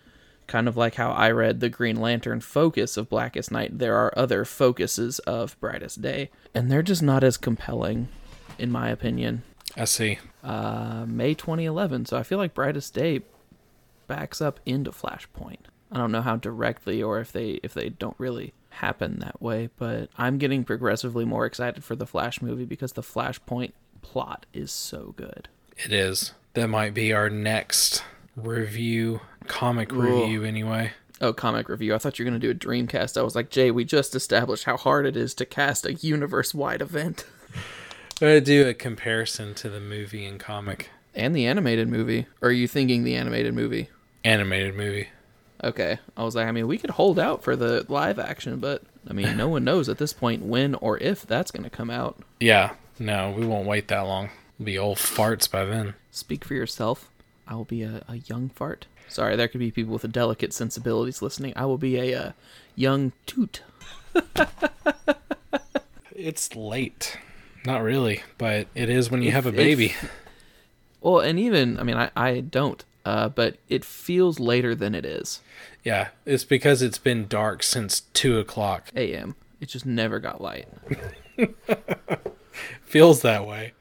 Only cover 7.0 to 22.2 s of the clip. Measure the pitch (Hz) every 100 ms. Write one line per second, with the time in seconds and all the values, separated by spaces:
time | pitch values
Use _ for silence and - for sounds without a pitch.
7 | 147 131 131 - - 113 - 120 98 113
8 | 123 - - - - - 120 120 117 117
9 | 123 120 120 117 - - - - 110 -
10 | 107 98 - - - 110 107 113 113 113
11 | 117 113 127 156 - 165 165 160 196 127
12 | 117 123 123 190 185 - 139 147 - 107
13 | 160 147 - _ _ - _ _ _ _
14 | - 143 - - 151 - - 131 139 -
15 | - - - - - - - _ - 127
16 | 117 113 120 113 - 113 117 113 101 110
17 | 107 107 113 - 110 - - - - -
18 | - - 127 117 - - _ - - -
19 | 90 - - - 117 110 117 - 117 113
20 | 107 - 123 139 139 135 123 117 120 113
21 | 123 117 117 113 117 - 123 120 - 151
22 | 117 -